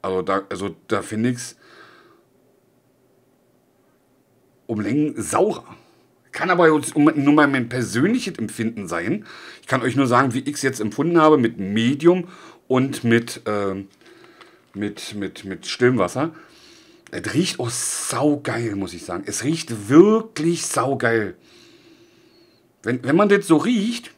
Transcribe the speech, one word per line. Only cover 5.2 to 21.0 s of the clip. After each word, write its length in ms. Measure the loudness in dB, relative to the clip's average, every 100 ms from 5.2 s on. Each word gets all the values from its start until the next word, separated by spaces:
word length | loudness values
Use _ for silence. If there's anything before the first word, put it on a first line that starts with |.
saurer. 440 | -4 0 0 -2 -12 -20 _ _ _ _ _
Kann 180 | -6 0
aber 180 | 4 6
jetzt 280 | 4 0 2
um, 80 |
nur 280 | 2 4 4
mal 140 | 6 4
mein 220 | 2 -2
persönliches 680 | -4 -2 0 2 0 -4 -6
Empfinden 500 | -8 -4 -6 -6 -6
sein. 360 | -4 -2 -4 -6 -20 -20 -20
Ich 80 | -4
kann 140 | -2
euch 120 | 0
nur 140 | 0 4
sagen, 260 | 4 4
wie 60 | -2
ich's 220 | -6 -4
jetzt 180 | -4 -2
empfunden 400 | -6 -2 2 6
habe 180 | 6 6
mit 220 | 4 -2
Medium 680 | -4 0 0 4 4 2 -2 -16 -20 -20 _
und 380 | 0 0 -2
mit, 380 | 2 2 0 -8 -6
ähm, 400 | -4 -4 -6 -12 _ -20 -20 -20 -20 -20 _ _
mit, 400 | -8 -8 -8 -12
mit, 300 | -10 -10 -10
mit 220 | -14 -12 -10
stillem 300 | 2 2 4
Wasser. 380 | 0 -2 -6 -6 -20 -20 -20 -20 _ _ -14
Es 220 | -10 -4
riecht 260 | -2 -2 -2
auch 100 | -6
saugeil, 1040 | -4 -6 -6 -6 0 0 0 -4 -4 -4
muss 200 | -4 -8
ich 100 | -10
sagen. 180 | -8 -8 -6
Es 180 | -6
riecht 440 | -4 -4 -6 -10 4
wirklich 760 | 8 8 4 0 -4 -2 -2 -4
saugeil. 680 | -2 -2 0